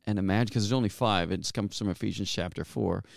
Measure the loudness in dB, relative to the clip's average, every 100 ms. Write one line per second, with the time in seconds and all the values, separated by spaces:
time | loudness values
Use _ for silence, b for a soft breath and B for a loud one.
0 | -2 0 4 4 2 0 2 2 0 2
1 | 2 2 2 0 -2 -2 -4 -2 -2 -2
2 | -4 -2 -4 -2 -4 -6 -6 -2 0 0
3 | -6